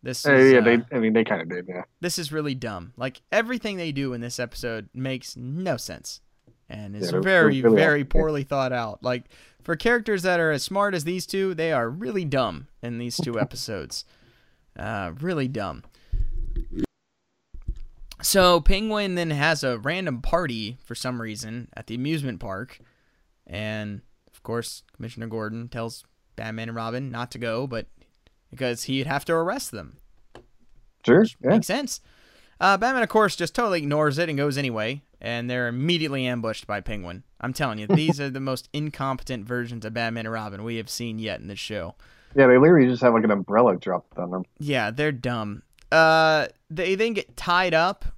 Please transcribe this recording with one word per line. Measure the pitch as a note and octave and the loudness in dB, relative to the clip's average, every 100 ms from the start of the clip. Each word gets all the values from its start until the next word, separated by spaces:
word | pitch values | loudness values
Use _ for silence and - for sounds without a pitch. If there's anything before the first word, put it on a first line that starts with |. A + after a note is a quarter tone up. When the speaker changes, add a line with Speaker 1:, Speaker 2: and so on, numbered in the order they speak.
Speaker 1:
This | A#2+ B2+ D3 | -8 -4 6
Speaker 2:
Uh, | |
Speaker 1:
is, | C3+ C3 | 8 10
Speaker 2:
yeah, | B2+ | 10
Speaker 1:
uh, | |
Speaker 2:
they, | A2+ A#2 A#2 | 8 4 2
I | C3+ | 0
mean, | A2+ | 2
they | A2 | 2
kinda | A2 G2+ | 2 -2
did, | E2 F2+ F#2 | -4 -8 -8
yeah. | F2+ - _ | -12 -12 _
Speaker 1:
this | F3 E3+ | -6 -4
is | D3+ | -6
really | D#3 D3 | -4 -4
dumb. | C3 A#2+ G2 E2+ - | -4 -6 -8 -12 -10
Like, | C3 - _ | -10 -10 _
everything | G3 A3+ B3 A3 F#3+ | -2 0 -4 -6 -6
they | E3+ | -6
do | C#3 C#3 | -4 -4
in | A#2+ | -6
this | A#2+ - | -8 -8
episode | A#2+ - B2 A2+ G2+ | -8 -8 -8 -8 -10
makes | B2+ C3+ C3 - B2+ | -8 -6 -6 -10 -14
no | B2 D#3 F#3 B2+ | -10 -6 -4 -4
sense. | - D2 - - _ _ _ _ _ | -6 -14 -14 -18 _ _ _ _ _
And | G#2 G2+ G#2 | -14 -12 -8
is | F#2 | -2
Speaker 2:
Yeah, | |
they're, | - | 0
Speaker 1:
very, | F#3+ F#3 D#3 C3+ | 4 6 6 6
Speaker 2:
they're | A#2 | 6
really | A2 | 6
Speaker 1:
very | D#3+ D3 | 6 4
Speaker 2:
off. | C#3 | 4
Speaker 1:
poorly | - D#3+ D3 | 4 4 -2
thought | C3+ C#3 C3 | -2 -2 -2
out. | B2 A2+ G2+ | -2 -6 -6
Like, | B2 B2+ - _ _ _ | -4 -4 -6 _ _ _
for | - E3 | -6 -2
characters | A#3 A#3+ A3+ G3+ | 2 2 0 -2
that | F3+ F3 | 2 2
are | D#3+ | 2
as | C#3+ | 0
smart | - F#3+ G3+ | -2 0 0
as | F#3 | 0
these | D3+ F3+ - | -4 -6 -4
two, | F#3+ F#3+ | -2 -2
they | E3 D#3+ | -2 0
are | D3 A#2 | 0 -2
really | D3+ B3 G#3 | -4 -4 -4
dumb | D#3+ C3+ A#2 D#2 C2 _ | 0 0 0 -4 -14 _
in | A#2 A#2 | -10 -8
these | A#2+ - | -8 -6
two | - A#2 | -4 -2
Speaker 2:
<laughs> | |
Speaker 1:
episodes. | G2+ - - G2+ C2+ - - _ _ _ _ _ _ - | -4 -6 -8 -8 -8 -12 -14 _ _ _ _ _ _ -12
Uh, | G#2 A2 F#2 E2 | -8 -6 -8 -8
really | E3 E3+ B2+ | -4 -2 -2
dumb. | A#2+ G2 C2 - _ _ - - - - - - - - _ _ _ _ _ _ - - - - - - - | -4 -6 -8 -16 _ _ -2 0 -2 -4 -4 -6 -8 -10 _ _ _ _ _ _ -12 -10 -10 -12 -14 -20 -8
So, | - G3 F3+ F3 | 0 4 6 6
Penguin | D3 G3 A3 G#3+ G3+ | 6 4 2 -2 -2
then | F3 E3+ | -2 -2
has | D3 D3+ D#3+ | 0 0 0
a | C#3 A#2+ | -2 -2
random | A#2+ F3 F3+ A#2+ | -4 -4 -4 -4
party | - E3 E3 A#2 G#2+ B2+ | -2 -2 -2 -6 -8 -10
for | - | -14
some | A#2+ B2+ B2 | -8 -8 -6
reason | A2 G#2 A2 A#2 A#2 - | -8 -10 -10 -12 -12 -16
at | - | -10
the | |
amusement | A#2 C#3 D#3+ C#3 F#2 | -6 -2 -2 -4 -8
park. | A2 F#2+ C3 - _ _ _ _ _ _ _ | -8 -10 -10 -16 _ _ _ _ _ _ _
And, | G2 G#2+ G#2+ G#2 G2+ _ _ _ | -8 -6 -6 -8 -12 _ _ _
of | _ | _
course, | - A#2 A2+ - _ | -8 -6 -6 -14 _
Commissioner | _ A2+ A2+ A#2 | _ -14 -12 -10
Gordon | A2 G#2+ A2+ A#2+ | -6 -6 -8 -10
tells | B2 A2+ - _ _ _ | -8 -8 -10 _ _ _
Batman | - A2 A2 A2+ | -12 -10 -8 -8
and | A#2 | -8
Robin | A2+ B2 C3+ | -6 -6 -6
not | A#2+ A#2+ | -8 -10
to | A#2 | -6
go, | A#2 A2+ C3+ | -4 -4 -4
but | A2+ - - _ _ _ _ _ | -6 -10 -18 _ _ _ _ _
because | B2 B2+ A#2+ | -6 -4 -4
he'd | - C3+ C3+ | -2 -2 -2
have | C#3 - | -4 0
to | |
arrest | E3 E3+ B3+ - | 0 0 -4 -8
them. | G#2 E2+ - _ _ _ - _ _ _ - _ _ | -12 -14 -18 _ _ _ -20 _ _ _ -20 _ _
Speaker 2:
Sure, | - F#3 | 4 6
Speaker 1:
Which | A3 - | 6 2
Speaker 2:
yeah. | C3 | 2
Speaker 1:
makes | G#3 - | 2 2
sense. | A#3 C4+ - _ _ _ _ _ _ | -2 -2 -10 _ _ _ _ _ _
Uh, | F#3+ G3 | 2 4
Batman, | A#3 C4 | 2 0
of | A3+ | 2
course, | A3 G#3 - | 4 2 2
just | E3+ | -4
totally | - A#3 F3 | -2 0 0
ignores | D3 D3 D3+ C#3 | 0 2 2 2
it | E3+ | -2
and | C#3+ | 0
goes | D3 C#3 | -2 0
anyway. | C#3 A2 G#2+ C#3+ _ _ | -4 -2 -4 -6 _ _
And | - A#2 A#2+ | -8 -6 -4
they're | B2 B2 | -4 -4
immediately | A#2+ D3+ F3 D#3 C3+ B2+ | -2 0 0 -2 -4 -4
ambushed | B2 A2 G#2+ - | -4 -6 -8 -8
by | G#2 | -8
Penguin. | F#2+ G#2+ F2+ F2+ - _ | -6 -8 -10 -14 -16 _
I'm | B2 | -10
telling | B2+ C#3 G#2+ | -4 -6 -6
you, | G#2+ | 2
these | E3+ D#3 C#3 | 2 2 0
Speaker 2:
<laughs> | |
Speaker 1:
are | C#3 | -4
the | C3+ | -6
most | C3+ C3 - | -6 -6 -6
incompetent | D3 D3+ - C3+ B2+ - B2+ G#2 | -8 -6 -6 -6 -4 -6 -10 -6
versions | B2 A#2+ A#2 | -6 -6 -8
of | G#2+ | -8
Batman | A2+ A#2 A2+ A2 | -6 -4 -4 -6
and | |
Robin | A2+ G#2+ G2 | -8 -8 -10
we | A2 A#2 | -8 -8
have | G#2+ | -8
seen | - A#2+ A2 | -8 -8 -6
yet | A2 F#2 | -6 -8
in | F2 | -10
this | G2 | -12
show. | - G#2 E2+ - - _ _ | -8 -8 -8 -12 -20 _ _
Speaker 2:
Yeah, | C#3 C3 | 6 10
they | B2+ | 10
literally | D3+ E3+ B2+ | 10 10 8
just | B2 | 6
have, | B2+ | 6
like, | A2+ | 6
an | A2 | 4
umbrella | G2+ F#2 G#2 A#2+ F2+ | 2 2 6 6 4
dropped | - F2+ _ - | 0 -4 _ -10
on | F2+ | -6
them. | F#2 F2+ _ | -6 -8 _
Speaker 1:
Yeah, | D3 C3+ G#2+ | -2 -2 -2
they're | A#2 D3+ | -2 -4
dumb. | C3 B2 A#2+ G#2+ G#2 _ _ - | -2 -4 -4 -6 -10 _ _ 2
Uh, | D#3+ D#3+ D#3+ D#3+ D#3 C3 _ _ | 6 6 6 6 4 0 _ _
they | D#3+ F#3 F#3+ | -4 -2 0
then | A3+ | 0
get | G#3 - - | -2 -6 -10
tied | - F3 F#3 | 0 2 4
up | D#3+ F3 G3 - | 4 2 0 -6